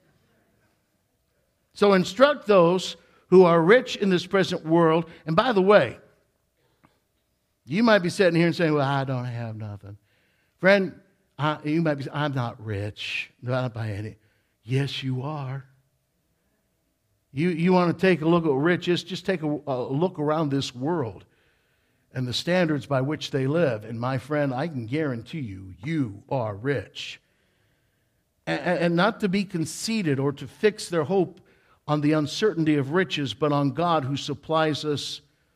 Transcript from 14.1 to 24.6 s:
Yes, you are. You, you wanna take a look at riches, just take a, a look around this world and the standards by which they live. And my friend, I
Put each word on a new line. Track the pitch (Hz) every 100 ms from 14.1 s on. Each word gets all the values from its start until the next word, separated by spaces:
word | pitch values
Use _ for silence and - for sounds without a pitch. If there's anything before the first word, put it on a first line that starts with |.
| - _ _ _ _ 110
Yes, | 131 139 -
you | 135 127
are. | 135 156 131 135 - _ _ _ _ _ _ _ _ _ _ _ _ _ _ _ _
You, | 135 175
you | 165 175
wanna | 180 175
take | 170 185 165
a | 160
look | 175 160
at |
riches, | 131 160 175 175 170
just | - 185 -
take | 185
a, | 151 147 143
a | 127
look | 120 135 180 180
around | 147 151 156
this | 139 135
world | 123 135 175 113 90 _ _ _ _ _ _ _ _ _
and | 131 123
the |
standards | - - 185 165 147 -
by | 135
which | 135 151 -
they | 143 135
live. | 160 156 107 110
And | 117
my | 123 131
friend, | - 151 143
I | 127